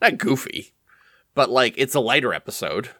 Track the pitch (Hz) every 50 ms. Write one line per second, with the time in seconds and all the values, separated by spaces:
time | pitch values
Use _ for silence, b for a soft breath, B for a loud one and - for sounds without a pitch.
0 | 220 233 135 - - - 135 131 - - - - - - _ _ _ b b b
1 | b b b b b b _ 143 135 113 120 131 127 117 110 - 135 135 - 147
2 | 120 110 127 147 131 117 87 73 - - - - - 76 73 95 123 - -